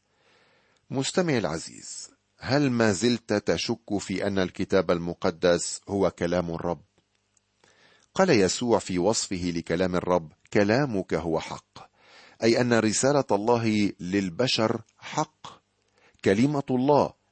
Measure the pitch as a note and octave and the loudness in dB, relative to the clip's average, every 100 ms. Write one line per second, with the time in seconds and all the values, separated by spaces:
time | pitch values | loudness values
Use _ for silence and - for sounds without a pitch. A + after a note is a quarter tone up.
0 | _ _ _ _ _ _ _ _ - C3 | _ _ _ _ _ _ _ _ -8 -6
1 | C3+ - F3 B2 E2+ D#2+ - A1 - - | -2 0 0 0 0 -4 -10 -16 -18 -18
2 | - _ _ _ F#2 C#3 C#3 A#2+ A2 F2+ | -18 _ _ _ -2 0 2 2 2 2
3 | A#2+ A#2 - G#2 - E2 - A#2 - G2+ | 0 0 -2 -2 0 -2 -2 -6 -6 -6
4 | - F#2 G2+ G2 F2+ - F#2 G2 E2+ F2 | -4 -4 -2 -2 -2 -4 0 0 2 -2
5 | F2 E2+ F#2+ E2 F2+ F2 - - - G2 | -4 -4 -4 0 2 2 0 -10 -6 -2
6 | F2 - F2 F2 F2 E2 F2 D#2 _ _ | -2 0 -2 -2 -2 -6 -6 -6 _ _
7 | _ _ _ _ _ _ _ _ _ _ | _ _ _ _ _ _ _ _ _ _
8 | _ - F#3+ A#2+ F#2 - B2 G#2 - F2+ | _ 0 4 6 4 2 2 0 2 0
9 | F2+ A2+ - F#2 F2+ E2+ - E2+ F#2 F2+ | 0 0 -4 -4 -4 -4 -2 -2 0 -2
10 | F2 F2+ D#2 - _ G#2+ G2+ A#2+ D3 G2+ | 0 0 -2 -12 _ 0 2 2 0 -4
11 | - E2 E2 D#2+ - - - - - _ | -4 -4 -2 -4 -6 -12 -16 -20 -20 _
12 | _ - - - A#2 A2+ B2 A#2 A2 G2 | _ -20 -20 -2 0 2 2 2 2 2
13 | C3 C#3+ C3 G2+ A2 A#2 A2+ G#2+ G2+ - | 2 2 0 0 2 0 2 0 0 -2
14 | F2 G2+ F#2+ E2 B2+ - A2 A2+ - _ | -4 -2 -2 -2 -2 0 0 -2 -8 _
15 | - - D3+ _ - - _ _ _ _ | -8 -6 -6 _ -20 -20 _ _ _ _
16 | _ _ A2 G2 C3+ D3 - B2+ C3+ C#3+ | _ _ 0 2 2 0 -2 0 2 4
17 | E2+ - _ | 2 -4 _